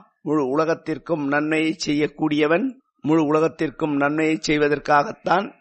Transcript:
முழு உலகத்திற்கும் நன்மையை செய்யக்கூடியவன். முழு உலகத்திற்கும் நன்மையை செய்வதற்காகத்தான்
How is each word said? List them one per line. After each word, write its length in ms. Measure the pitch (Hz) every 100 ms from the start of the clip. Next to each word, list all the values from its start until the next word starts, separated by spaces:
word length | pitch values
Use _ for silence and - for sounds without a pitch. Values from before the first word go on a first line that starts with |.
| - _
முழு 220 | 147 151 127
உலகத்திற்கும் 800 | 143 160 165 - 143 - 165 139
நன்மையை 500 | 147 151 156 160 - -
செய்யக்கூடியவன். 920 | 147 143 - 156 147 151 170 262 - _ _
முழு 220 | 143 160
உலகத்திற்கும் 720 | 147 156 160 160 156 - 156 143
நன்மையை 420 | 143 151 156 156 -
செய்வதற்காகத்தான் 1040 | 151 147 143 - 147 117 - - 175 202 -